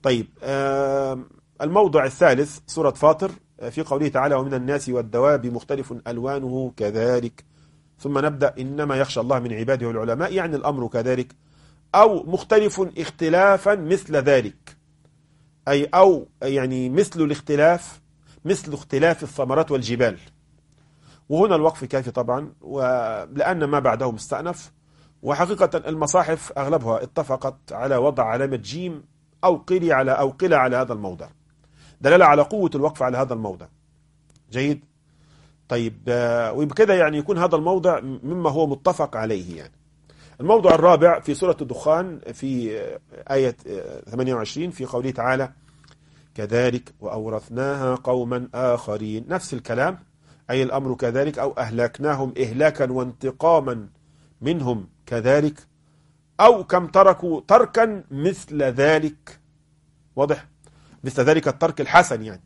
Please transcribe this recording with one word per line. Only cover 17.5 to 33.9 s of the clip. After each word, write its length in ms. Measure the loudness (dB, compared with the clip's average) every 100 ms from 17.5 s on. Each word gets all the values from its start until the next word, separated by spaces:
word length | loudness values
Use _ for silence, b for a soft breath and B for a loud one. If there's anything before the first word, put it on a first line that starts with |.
| 4 4 4 -4 -20 _ _ b b -4
مثل 280 | -4 -4
اختلاف 500 | -12 -4 2 2 0
الثمرات 480 | -6 -6 -2 0 0
والجبال. 460 | -2 -2 0 0 -2 -16 _ _ _ _ _ b b b b _
وهنا 260 | 0 4 4
الوقف 300 | 2 0 -4
كافي 260 | -4 -4
طبعا، 420 | -4 -2 -4 -6 _
ولأن 1000 | -12 -4 -2 -2 -2 -6 -10 -4 -2 -2
ما 160 | 0 0
بعده 320 | 0 0 -2
مستأنف، 600 | -4 -8 -8 -8 -12 -16 _ b b b _
وحقيقة 680 | -6 -2 -2 2 0 0 -6
المصاحف 640 | -4 0 0 0 -4 -6 -6
أغلبها 460 | -2 -2 0 -2
اتفقت 520 | -2 -6 -4 -4 -6 -10 -14
على 260 | -8 -2 2
وضع 260 | 2 2
علامة 320 | -2 0 -2 -6
جيم 480 | -8 -10 -10 -10 -18 _ _ _
أو 140 | 0 0
قيل 340 | 0 0 2
على، 200 | 2 2
أو 180 | 2 0
قيل 240 | 0 2
على 220 | 4 4 0
هذا 180 | -2
الموضع، 340 | -6 -8 -10 -16 _ _ _ b b b b
دلالة 240 | 4 8 8
على 160 | 6
قوة 300 | 2 0 -2 0
الوقف 280 | -2 -2
على 140 | -4 -2
هذا 160 | -4
الموضع. 320 | -4 -8 -10 -18 _ _